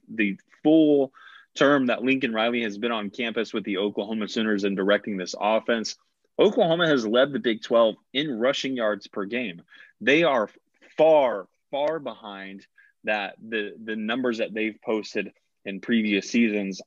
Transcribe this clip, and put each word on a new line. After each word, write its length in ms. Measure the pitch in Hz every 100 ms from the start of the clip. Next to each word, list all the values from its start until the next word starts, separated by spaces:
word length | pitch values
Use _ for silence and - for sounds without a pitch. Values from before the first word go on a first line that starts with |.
| -
the 240 | 113 104 95 _ _
full 500 | 151 160 151 143 135 - - - _
term 320 | - 143 143 123
that 160 | 104
Lincoln 320 | 123 131 131
Riley 280 | 110 117 120
has 120 | 113 101
been 160 | 120
on 160 | 113 101
campus 460 | - 117 113 104
with 100 | 113
the 140 | 101 95
Oklahoma 500 | 104 107 104 110 98
Sooners 360 | 117 110 101
and 120 | 101 98
directing 400 | 95 104 - 98
this 180 | 87 -
offense. 560 | 101 110 - 113 104 - _ _ _ -
Oklahoma 480 | 185 247 175 170 165
has 200 | 139 110
led 260 | 120 143
the 60 | 131
Big 240 | 120 110
Twelve 320 | - 117 113 101 _
in 260 | 131 156 110
rushing 380 | 123 139 139 127
yards 300 | 107 101 -
per 180 | 107
game. 380 | 98 117 113 85 - - - -
They 200 | 110 151
are 280 | 165 127 101 _ _ _ - -
far, 500 | 156 147 127 101 90 _ _
far 280 | 139 147 160
behind 680 | 131 110 110 98 95 98 - _ _ _
that, 320 | 107 107 98 -
the, 300 | 110 110 104 85
the 140 | 110 110
numbers 400 | 107 127 127 113
that 160 | 92
they've 260 | 110 110 101
posted 480 | - 110 101 107 98 - _ _
in 160 | 101 98
previous 480 | 107 117 107 98 -
seasons 540 | 120 113 104 98 92